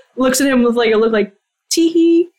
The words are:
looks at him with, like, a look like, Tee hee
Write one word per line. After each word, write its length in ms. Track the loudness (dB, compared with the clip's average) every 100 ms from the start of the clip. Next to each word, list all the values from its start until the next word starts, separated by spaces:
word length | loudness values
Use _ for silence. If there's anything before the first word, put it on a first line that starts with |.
| -10 -4
looks 240 | -2 0
at 60 | 0
him 160 | 0
with, 140 | 0 0
like, 160 | 0
a 40 | 0
look 160 | 0
like, 220 | -2 -4 -8 _ _ _
Tee 180 | -2 0
hee 400 | 2 2 2 0